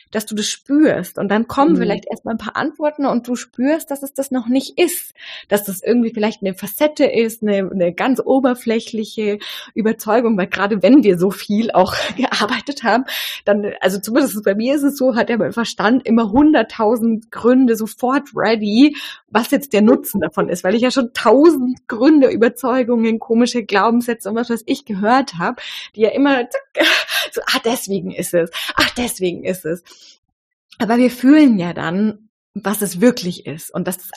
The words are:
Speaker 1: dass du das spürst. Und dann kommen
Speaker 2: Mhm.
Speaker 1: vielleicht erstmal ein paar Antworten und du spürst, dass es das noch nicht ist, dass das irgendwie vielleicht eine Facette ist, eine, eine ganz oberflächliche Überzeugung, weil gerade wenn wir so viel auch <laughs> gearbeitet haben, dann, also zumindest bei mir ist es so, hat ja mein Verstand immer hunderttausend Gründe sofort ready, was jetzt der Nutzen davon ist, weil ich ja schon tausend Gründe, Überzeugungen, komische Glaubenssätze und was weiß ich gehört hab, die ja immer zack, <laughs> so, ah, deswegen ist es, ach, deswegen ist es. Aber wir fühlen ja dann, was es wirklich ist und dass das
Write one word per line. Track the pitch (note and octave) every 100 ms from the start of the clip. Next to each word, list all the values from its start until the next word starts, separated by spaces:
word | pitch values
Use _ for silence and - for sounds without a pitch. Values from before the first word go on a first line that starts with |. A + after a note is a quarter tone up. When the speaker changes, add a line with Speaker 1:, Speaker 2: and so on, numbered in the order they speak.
| _
Speaker 1:
dass | G#3+ -
du | G#3+
das | G#3
spürst. | - - C#4+ C#4+ - F3 -
Und | G3
dann | G#3 A#3
kommen | - D4
Speaker 2:
Mhm. | D#4+
Speaker 1:
vielleicht | G#3 F#3 -
erstmal | A#3 - A3+
ein |
paar | A3 -
Antworten | D4 - D4+ D4+ C4+
und | A3+ A#3+
du | A#3+
spürst, | - - C4 D#4+ -
dass | C#4
es | C#4
das | - C4+
noch | B3+ A3+
nicht | C4 C4+ -
ist, | F4 - - - - - -
dass | G3+
das | G3 F#3
irgendwie | - A#3+ A3+
vielleicht | G#3+ G#3+ A3
eine | G3
Facette | F#3 G3+ - D4+ D4+ C#4
ist, | G#3+ A3+ A3
eine, | G#3 G3 F#3
eine | F#3+ F3
ganz | F3 A3+ B3
oberflächliche | - C4 B3+ B3 A3+ A3+ - A3 G#3+ - G#3+ G#3 - - -
Überzeugung, | - G#3+ A3 G#3+ A3 A3+ G#3
weil | F3+
gerade | - G3 G#3
wenn | F#3+ C#4
wir | G#3 F3+
so | F#3+
viel | - - G#3 A3+
auch | E3+ F#3 - -
<laughs> | -
gearbeitet | B3+ F#3+ G#4 A#3+ - C#4+
haben, | A#3 A3+ C4 - - - -
dann, | G#3 G3+ -
also | F#3+ G3
zumindest | A3 B3 C4+ G#3+
bei | G#3+ G3+
mir | A#3+ D4
ist |
es | C#4 C#4+
so, | B3+ A#3
hat | G#3
ja | A#3
mein | D3+
Verstand | G#3+ A3+ - G3 B3+ -
immer | A3+ A3+
hunderttausend | A#3+ D4+ D4+ A3 - G#3+ A#3+ A3+ A3 -
Gründe | - A3+ B3+ B3+ A3
sofort | G#3+ - B3 C#4 C#4+ D3
ready, | F#3 A3+ G#3 A3 D4 D4 - - _
was | G#3 A#3
jetzt | C#4+ -
der | G3+
Nutzen | G#3+ C4+ - G3+
davon | D#3+ - F3
ist, | F3+
weil | F#3 A3+
ich |
ja | B3
schon | C4+ A#3
tausend | - A#3 B3 E4 D4 B3+ B3+ -
Gründe, | A3 C4+ D#4 B3+
Überzeugungen, | G3+ A#3 - B3 B3+ A#3 A#3+ A3+ A3
komische | - A#3 A#3+ A#3+
Glaubenssätze | G#3 G3+ G#3+ A#3+ A#3+ A3+ F#3+
und | A3
was | A#3+
weiß | A3+ -
ich | C4+ -
gehört | F#3+ G#3 C4 C#4 E3+
hab, | F#3 B3 - - - -
die |
ja | G#3+
immer | - C#4 C4+ A#3+
zack, | C5+ - -
<laughs> | D#4 - - - -
so, | -
ah, | - C4
deswegen | A3+ B3 - G3 F#3
ist | - F3+
es, | F3 E3+ - - -
ach, | D4+
deswegen | - A#3+ - F3+ -
ist | - F3+ D#3
es. | F3+ - - - _ _ _ _ _ _ -
Aber | G#3+ A#3+
wir | B3
fühlen | B3 B3+ D#4 C#4+ G#3
ja | F3
dann, | - D#3 F3+ G#3+ G#3+ _ _ _
was | G3 G3 G3+
es | G3+ F3+
wirklich | A#3+ A#3+ F3+ F3 -
ist | D#3 -
und | - F3+
dass | F#3
das | -